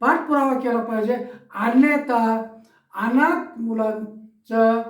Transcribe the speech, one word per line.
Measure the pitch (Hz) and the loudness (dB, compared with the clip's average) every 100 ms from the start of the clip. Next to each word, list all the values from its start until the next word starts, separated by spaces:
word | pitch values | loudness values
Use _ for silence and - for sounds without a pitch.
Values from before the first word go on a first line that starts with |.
पाठपुरावा | 240 330 311 285 269 254 | 0 0 2 0 2 0
केला | 247 233 | 0 -2
पाहिजे. | 226 220 214 254 - - _ - | -2 -4 -2 -2 -4 -14 _ -4
अन्यथा | 226 247 294 294 - 240 226 226 220 - _ _ _ | 0 4 4 4 0 0 2 0 -4 -16 _ _ _
अनाथ | - 233 254 311 349 - 233 | -6 0 2 2 0 -6 -8
मुलांचं | 226 220 220 214 214 - - _ _ 226 226 226 226 | -6 -2 -2 -4 -10 -16 -20 _ _ 2 2 2 -4